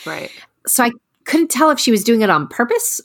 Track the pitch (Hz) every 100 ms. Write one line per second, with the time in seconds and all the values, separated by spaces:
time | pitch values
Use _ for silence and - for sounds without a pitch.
0 | 160 156 - - - _ - - 240 240
1 | _ _ - 320 330 247 311 285 247 214
2 | 226 226 208 156 143 - 240 453 - -